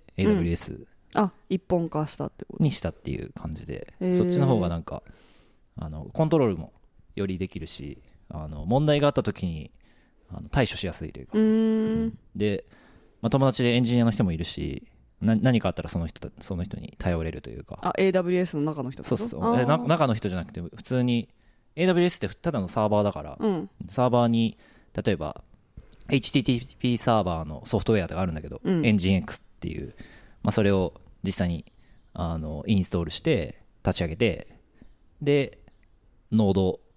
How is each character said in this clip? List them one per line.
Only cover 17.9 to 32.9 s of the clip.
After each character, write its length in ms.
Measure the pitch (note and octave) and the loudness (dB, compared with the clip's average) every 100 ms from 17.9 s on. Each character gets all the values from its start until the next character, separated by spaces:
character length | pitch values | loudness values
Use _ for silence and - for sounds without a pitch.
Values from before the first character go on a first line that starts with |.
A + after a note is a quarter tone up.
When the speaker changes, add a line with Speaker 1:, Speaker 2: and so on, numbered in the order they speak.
| - | 0
Speaker 1:
エ 120 | F#3+ | 2
ー 20 | |
ダ 100 | F#3 | 2
ブ 100 | F3 | 2
リ 60 | F3+ | 0
ュ 20 | |
ー 20 | |
エ 20 | |
ス 120 | F3+ D3+ | 0 -2
の 60 | |
中 200 | D3+ D3+ | -2 -4
の 80 | B2+ | -6
人 100 | - | -6
っ 40 | |
て 40 | - | -4
こ 60 | |
と？ 20 | D3 | -2
Speaker 2:
そ 80 | |
う 40 | A3+ | -2
そ 80 | - | -2
う 40 | |
そ 100 | A3 | 2
う。 60 | F3+ | 2
え、 60 | |
な-、 100 | B2+ | 4
Speaker 1:
あ 40 | D#3+ | 2
ー。 80 | A#3+ | 2
Speaker 2:
中 180 | E3 | 2
の 80 | C3+ | 2
人 160 | G#2+ G2+ | 0 -2
じ 60 | |
ゃ 20 | F2+ | -4
な 80 | |
く 60 | - | -6
て、 80 | - | -8
普 220 | E2+ - | -10 -10
通 180 | - B2+ | -2 0
に、 260 | B2 A#2+ - _ _ _ _ | 2 0 -4 _ _ _ _
エ 100 | D#3 | 0
ー 20 | F#3 | 2
ダ 60 | |
ブ 80 | F3 | 4
リ 40 | |
ュ 0 | |
ー 20 | F3 | 2
エ 20 | |
ス 80 | - | 0
っ 20 | |
て 80 | F#2+ | -6
た 160 | - E3+ | -4 -4
だ 80 | C#3 | -2
の 80 | F2+ | -2
サ 200 | A2+ G#2+ | 0 2
ー 20 | |
バ 120 | G#2 | 4
ー 20 | |
だ 80 | G2+ | 2
か 100 | D2 | -2
ら、 140 | D2+ - | -10 -2
Speaker 1:
う 80 | A3 | 0
ん。 220 | E3+ G3 - - | 0 -4 -12 -8
Speaker 2:
サ 200 | - B2 | 0 2
ー 20 | |
バ 160 | A#2+ | 4
ー 20 | A#2 | 4
に、 300 | A#2 A2+ - - - _ | 4 0 -2 -20 -20 _
例 200 | - G#2+ | -4 0
え 20 | |
ば、 280 | E2+ D2 - - - _ - - - - | 0 -4 -10 -18 -20 _ -20 -20 -14 -2
エ 80 | C#3 | -2
イ 40 | |
チ 100 | - | 2
テ 80 | C#3+ | 0
ィ 20 | |
ー 20 | |
テ 60 | C3+ | 2
ィ 60 | A#2+ | 0
ー 180 | B2+ - | -2 -4
ピ 160 | B2 | -2
ー 20 | A#2+ | 0
サ 240 | - A2 | 2 2
ー 20 | |
バ 220 | F2+ D#2+ | 2 -4
ー 20 | D2+ | -6
の 160 | D2 | -10
ソ 140 | - G#2 | -2 -2
フ 60 | |
ト 80 | G2+ | 2
ウ 20 | |
ェ 80 | G#2+ | 2
ア 40 | E2+ | 0
と 80 | |
か 60 | E2 | -2
あ 40 | |
る 60 | F#2 | -4
ん 40 | |
だ 60 | D#2 | -4
け 80 | E2 | -8
ど、 120 | - | -6
Speaker 1:
う 80 | - | -2
ん。 140 | F3 | 2
Speaker 2:
エ 60 | A#2+ | 4
ン 60 | G#2 | 4
ジ 140 | F#2 | 4
ン 40 | F#2 | 2
X 240 | - - | 0 -12
っ 180 | - - | -16 -12
て 100 | - | -10
い 140 | - | -8
う、 120 | - - - - - - | -10 -14 -20 -20 -20 -4
ま 60 | A2 | 0
あ、 20 | |
そ 100 | A2+ | 2
れ 100 | G2+ | 4
を 220 | F#2+ F2 - - - | 4 0 -6 -20 -8
実 80 | G2 | -4
際 160 | - F2+ | -2 -2
に、 160 | E2 - _ - - _ | -2 -8 _ -20 -20 _
あ 240 | - E2+ E2 | -8 -6 -4
の、 260 | D2+ D2+ - | -6 -6 0
イ 100 | G2+ | 0
ン 60 | |
ス 60 | |
ト 120 | F2 | 2